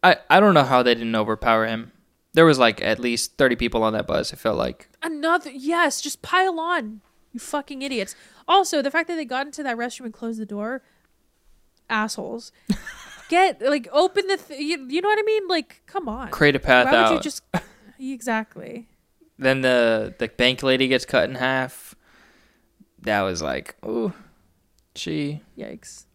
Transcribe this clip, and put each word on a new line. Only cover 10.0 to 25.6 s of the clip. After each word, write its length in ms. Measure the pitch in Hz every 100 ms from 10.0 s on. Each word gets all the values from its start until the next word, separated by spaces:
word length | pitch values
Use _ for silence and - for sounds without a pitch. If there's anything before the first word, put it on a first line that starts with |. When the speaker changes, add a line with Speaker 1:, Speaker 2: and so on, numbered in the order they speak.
| 247
Speaker 2:
and 80 |
closed 260 | 220 233 226
the 60 | 214
door, 340 | 208 214 262 _ _ _ _ _ _ _ _ _ _ _
assholes. 600 | 220 220 - 214 226 - _ _
Speaker 1:
<laughs> 600 | 202 - - - - -
Speaker 2:
Get, 320 | 339 381 -
like, 260 | 247 294 233
open 360 | 277 370 381 381
the, 100 | 381
th-, 240 | - 277
you, 260 | 294 339 262
you 120 | 294
know 80 | 392
what 100 | 427
I 40 |
mean? 260 | 427 440 381
Like, 340 | 339 269 - _
come 220 | 392 311
on. 200 | 214 -
Speaker 1:
Create 260 | - 147 139
a 40 |
path 240 | - 127 123
Speaker 2:
Why 160 | 120
would 60 | 113
you 60 | -
Speaker 1:
out. 60 |
Speaker 2:
just, 200 | 302 - _ - - _ 208 _
exactly. 880 | 262 262 226 220 220 - - 240 226 _ _ _ _ _
Speaker 1:
Then 240 | 131 135
the, 520 | 131 123 117 113 107 -
the 100 | 113
bank 340 | - 123 127
lady 260 | 139 131 131
gets 180 | 127 -
cut 220 | 131 98
in 60 | 127
half. 580 | 127 131 131 - - - _ _ _ _ _ _ _ _ _ _
That 200 | - 104
was 180 | 98 90
like, 340 | 76 67 - -
ooh, 280 | - 233 214 - - _ _ _ _ _ _
she 460 | - - 156 143 147 _
Speaker 2:
Yikes. 460 | -